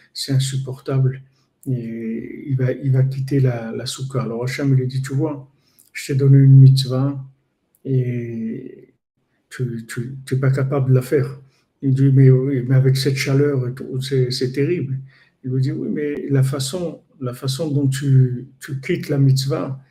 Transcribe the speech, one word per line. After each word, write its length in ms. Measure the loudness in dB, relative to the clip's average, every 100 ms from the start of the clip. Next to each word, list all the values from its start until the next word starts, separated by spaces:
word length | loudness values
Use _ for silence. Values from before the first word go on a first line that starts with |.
| _
c'est 200 | -14 -4
insupportable. 880 | -2 -2 -6 -8 -12 -4 0 0 -2 -16 _ _ _ -6
Et 760 | -6 -6 -8 -8 -8 -10 -12 -6
il 100 | -2
va, 140 | -2
il 200 | -2 0
va 120 | 0
quitter 360 | 0 -2 -2 0
la, 320 | 0 -2 -8
la 140 | -8 -8
soukha. 360 | -8 -8 -6
Alors, 220 | -6 -6
Hachem, 260 | -6 -4 0
il 60 | 0
lui 120 | 0
dit, « 140 | -4
Tu 100 | -4
vois, 380 | -2 -4 -6 -14 _ _ _ _
je 160 | -14 -4
t'ai 80 | 2
donné 200 | 6 8
une 220 | 10 10
mitzvah 640 | 10 8 0 -2 -2 -4 -12 _ _ _ _ _ -4
et 1080 | -2 -2 -4 -6 -8 -8 -8 -12 -18 -20 _ _ _ _ _ _
tu, 360 | -8 -8 -8 -12
tu, 300 | -12 -10 -12 -6
tu 80 |
es 40 | -2
pas 120 | 0
capable 380 | 0 0 0 2
de 60 | 2
la 60 |
faire. » 360 | 2 0 -2 -8 -20 _ _ _
Il 100 | -2
dit, « 180 | 2 4
Mais 160 | 8 8
oui, 320 | 6 2 -2 2
mais 80 | 2
avec 220 | 4 2
cette 200 | 0 -2
chaleur 500 | 0 2 2 0 -4
et 60 |
tout, 280 | -6 -10 -8
c'est, 300 | -2 0 0
c'est 220 | -2 -4
terrible. » 440 | -2 -2 -2 -4 -6 -10 _ _ _
Il 80 | -6
lui 100 | -2
dit, 120 | -2
Oui, 160 | -4 -6
mais 380 | -4 -4 -6 -2
la 120 | 0
façon, 600 | 0 -2 -6 -6 -8 -10 _ -12
la 140 | -12
façon 360 | -8 -8 -6 -4
dont 180 | -2 -2
tu, 580 | -2 2 4 4 -2 -12 _
tu 180 | -12 -10
quittes 300 | -6 -6 -2
la 80 | 2
mitzvah, 640 | 2 2 0 -4 -6 -10 _